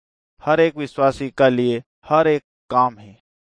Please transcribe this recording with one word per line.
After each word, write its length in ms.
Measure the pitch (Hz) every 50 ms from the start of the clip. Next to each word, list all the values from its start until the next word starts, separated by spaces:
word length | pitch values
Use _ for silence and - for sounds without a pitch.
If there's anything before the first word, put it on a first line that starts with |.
| _ _ _ _ _ _ _ _
हर 180 | - 151 151 160
एक 180 | 165 165 147 151
विश्वासी 520 | 147 131 - - 135 135 131 - 139 131
का 180 | - - 139 131
लिए 360 | 127 123 123 123 120 117 - _ _ _ _
हर 220 | - 151 156 160 160
एक 160 | 151 143 _ _ _ _ _ -
काम 280 | 127 127 127 123 117 104
है। 240 | 107 104 98 _ _ _ _ _ _